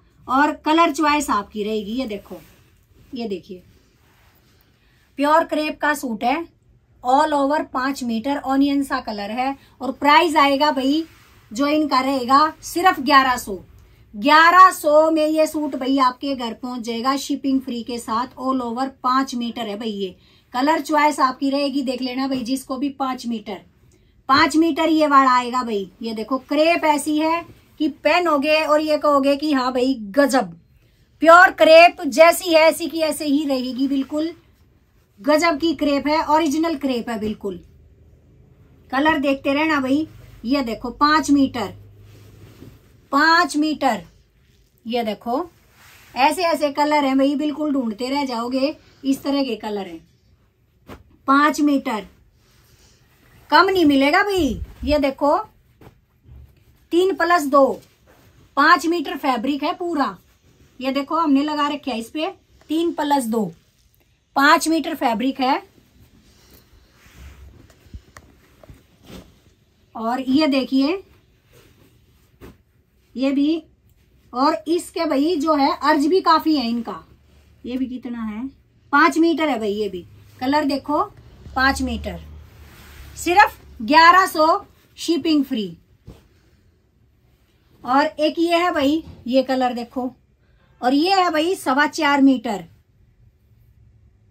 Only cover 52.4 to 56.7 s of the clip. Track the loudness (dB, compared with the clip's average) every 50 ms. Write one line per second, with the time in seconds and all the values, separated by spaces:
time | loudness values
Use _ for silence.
52.4 | _ _ _ _ _ _ _ _ _ _ _ _ _ _ _ _ _ _ _ _
53.4 | _ 2 2 4 4 4 2 2 4 4 4 4 2 2 2 2 0 0 0 0
54.4 | -2 -2 -4 -6 -10 -14 -12 -8 -4 -2 0 0 0 -2 -2 -2 0 0 0 0
55.4 | -2 -6 _ _ _ _ _ _ -20 -20 _ _ _ _ _ _ _ -20 -20 -20
56.4 | -20 -20 _ _ _ _